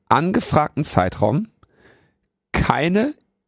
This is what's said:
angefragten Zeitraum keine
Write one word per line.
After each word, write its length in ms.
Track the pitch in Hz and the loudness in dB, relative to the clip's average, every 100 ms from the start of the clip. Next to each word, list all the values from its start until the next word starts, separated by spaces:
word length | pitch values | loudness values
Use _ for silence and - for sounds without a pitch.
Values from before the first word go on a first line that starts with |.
| - | 0
angefragten 760 | 117 170 208 - 156 151 - | 0 2 -2 0 0 0 -4
Zeitraum 640 | - - 92 - 107 143 220 _ _ _ _ _ _ _ _ _ _ | -2 0 0 0 0 0 -4 _ _ _ _ _ _ _ _ _ _
keine 640 | - - 127 160 196 262 - _ _ | -2 0 0 0 0 -2 -6 _ _